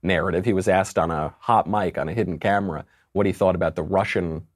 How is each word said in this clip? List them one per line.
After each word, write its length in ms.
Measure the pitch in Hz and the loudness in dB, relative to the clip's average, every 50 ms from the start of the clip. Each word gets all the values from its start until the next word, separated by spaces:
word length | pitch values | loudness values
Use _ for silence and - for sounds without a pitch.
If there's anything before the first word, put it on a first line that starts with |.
narrative. 440 | - 87 95 85 78 95 85 87 98 | 0 2 0 2 2 0 0 0 0
He 80 | 120 104 | 0 0
was 140 | 95 90 104 | 0 2 4
asked 300 | 95 95 95 - - - | 4 4 2 0 0 -2
on 140 | 82 82 | 0 0
a 240 | 82 78 76 76 - _ | 0 -2 -4 -6 -8 _
hot 300 | - - 120 110 - - | -2 2 2 2 2 2
mic, 280 | 101 104 98 90 78 - | -2 -2 -2 -2 -4 -4
on 100 | 69 78 | -6 -4
a 40 | 87 | -2
hidden 260 | 110 107 92 87 78 | -4 -2 -4 -4 -2
camera, 460 | - 107 101 101 101 95 85 73 - _ _ _ _ _ | 0 2 2 2 0 -2 -4 -6 -10 _ _ _ _ _
what 140 | _ 95 101 98 | _ 0 0 0
he 60 | 90 | 2
thought 220 | - 101 92 90 | 2 2 2 2
about 200 | 87 87 82 80 | 2 0 -2 -2
the 80 | - 80 | -2 -4
Russian 640 | 78 92 95 98 - - 104 87 85 80 73 78 _ _ | 0 0 0 0 0 -2 -2 -2 -2 -4 -8 -10 _ _